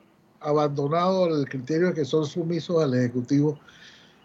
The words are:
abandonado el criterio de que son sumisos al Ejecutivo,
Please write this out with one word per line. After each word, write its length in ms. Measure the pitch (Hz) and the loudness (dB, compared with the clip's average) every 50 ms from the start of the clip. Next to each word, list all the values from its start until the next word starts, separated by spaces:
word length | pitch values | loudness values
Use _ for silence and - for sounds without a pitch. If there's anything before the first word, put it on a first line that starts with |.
| _ _ _ _ _ _ _ _ | _ _ _ _ _ _ _ _
abandonado 840 | - 151 147 151 147 147 143 139 143 139 156 170 175 185 190 190 180 | -4 0 2 2 2 2 0 -2 -2 -2 0 0 2 2 2 2 2
el 220 | 170 160 151 139 127 | 2 2 0 -2 -2
criterio 380 | - 131 123 - 160 160 175 | -4 -8 -6 -4 0 0 0
de 80 | 185 - | 0 0
que 100 | 156 147 | -2 -2
son 220 | 127 - 156 156 | 0 0 0 0
sumisos 560 | 139 - 180 175 165 170 165 151 - 180 160 156 | 0 -2 -4 -4 -2 -4 -4 -4 -2 0 0 2
al 100 | 139 123 | 2 2
Ejecutivo, 640 | 127 127 120 120 127 120 - 143 143 143 151 147 143 - - - - - - - - - - _ _ _ | 2 0 0 0 -4 -2 0 2 2 2 2 0 -4 -10 -20 -20 -20 -20 -20 -20 -20 -20 -20 _ _ _